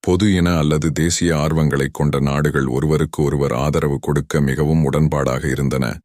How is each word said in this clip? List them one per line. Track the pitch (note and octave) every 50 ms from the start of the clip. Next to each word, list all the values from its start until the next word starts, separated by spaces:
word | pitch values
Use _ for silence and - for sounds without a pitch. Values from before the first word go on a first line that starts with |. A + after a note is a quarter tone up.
பொது | - - F2+ F2+ G#2 G#2+ F#2+
இன | F2+ F2 E2+ F2
அல்லது | E2 D2+ D2+ D2+ D#2 D2+ D#2+ C#2+
தேசிய | - D#2 E2+ - - F2 E2+ D#2+
ஆர்வங்களை | D2+ D2+ D#2+ D#2+ D#2+ D#2 D2 C#2+ C#2+ C#2 C2+ -
கொண்ட | - D2 D2 C#2+ C#2+
நாடுகள் | C#2 C#2 C#2 C#2+ D2 D2+ D2 D2 C2+
ஒருவருக்கு | C2 B1 C2+ C#2 D2+ D#2 D2 D2+ D2+ - - D2
ஒருவர் | C#2 C#2 C#2+ C#2+ C#2 B1
ஆதரவு | A#1+ C#2 D2+ C#2+ C#2+ - D2+ C#2+ C2
கொடுக்க | - - D2 D2 D2 - - D#2+
மிகவும் | C#2+ C2+ C2 C2+ D2+ D2 D#2+ D#2+ D#2 C2+ C2+
உடன்பாடாக | D2+ D#2 D#2 D2 D2 C#2 - B1+ C2 - C2+
இருந்தன. | B1+ C2+ C#2 C2+ C2 C2 B1+ A1+ - - _